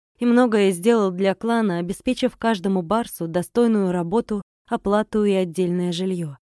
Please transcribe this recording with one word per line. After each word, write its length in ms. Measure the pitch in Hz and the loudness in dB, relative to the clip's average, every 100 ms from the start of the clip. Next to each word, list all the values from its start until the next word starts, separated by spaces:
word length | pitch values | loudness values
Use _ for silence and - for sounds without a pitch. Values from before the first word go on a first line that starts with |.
| _ _ | _ _
И 80 | 240 | 2
многое 440 | 240 247 214 196 | 4 4 4 2
сделал 400 | 175 196 233 196 | 2 2 2 2
для 240 | 180 196 | 0 -2
клана, 440 | 185 226 233 214 175 | 0 -2 0 0 -2
обеспечив 580 | 175 - - 247 254 - | -4 -4 -4 -2 -2 -2
каждому 460 | 226 214 185 190 | -2 0 0 -2
барсу 460 | 165 220 240 - 165 | 0 -2 -4 -8 -4
достойную 640 | 170 170 240 240 214 190 | -4 -2 0 2 2 2
работу, 500 | 180 170 220 - 208 - _ _ | 0 -2 -2 -2 -6 -8 _ _
оплату 560 | 233 196 208 214 220 | -6 0 0 0 0
и 80 | 208 | 2
отдельное 600 | 190 180 165 175 180 180 | 2 0 -2 -2 0 -2
жильё. 440 | 170 190 180 160 135 _ _ | -2 -4 -4 -6 -10 _ _